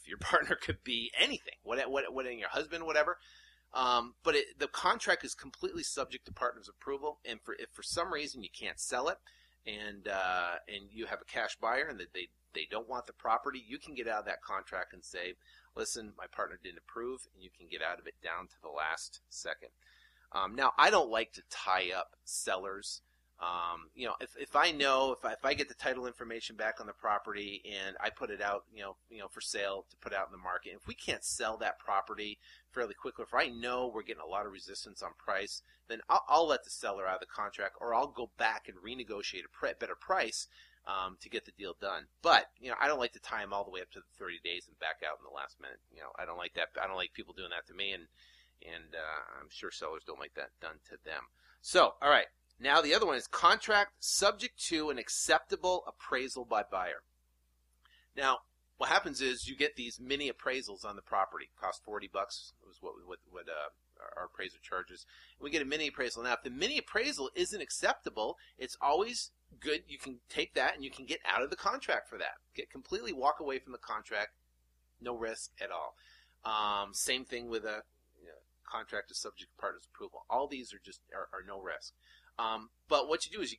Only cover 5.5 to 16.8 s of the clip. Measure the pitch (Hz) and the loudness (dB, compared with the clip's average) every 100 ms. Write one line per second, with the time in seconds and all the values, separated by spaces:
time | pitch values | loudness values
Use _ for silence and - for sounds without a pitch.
5.5 | - 185 170 147 - 131 131 - - 120 | -6 -4 -4 -4 -2 -4 -6 -12 -2 -2
6.5 | 117 101 - - 139 151 147 - 110 - | -2 -10 -12 -6 -4 -4 -6 -8 -8 -8
7.5 | - - - - - 180 156 147 131 92 | -8 -10 -10 -4 -2 0 -2 -4 -6 -12
8.5 | - 107 - - 127 147 190 - - _ | -8 -6 -6 -2 0 0 -2 -6 -20 _
9.5 | _ - 104 107 101 98 95 92 90 87 | _ -10 -8 -8 -8 -2 0 2 2 0
10.5 | 85 - 101 98 107 110 104 - 123 107 | -2 -6 -10 -10 -8 -6 -6 -4 -2 -2
11.5 | - 113 127 156 110 90 90 87 _ _ | -2 0 0 0 -6 -8 -8 -8 _ _
12.5 | 80 78 107 117 123 120 - 113 113 143 | -8 -4 -4 -4 -6 -8 -4 2 2 2
13.5 | 131 110 143 - 131 113 107 104 - - | -6 -8 -12 -10 -6 -2 -2 -2 -6 -4
14.5 | 98 - 95 90 92 - 92 90 92 _ | -6 -4 -6 -6 -10 -12 -8 -6 -8 _
15.5 | - _ - 110 117 107 95 90 - 98 | -20 _ -6 -4 -4 -8 -12 -10 -6 -6
16.5 | 92 92 85 | -6 -14 -16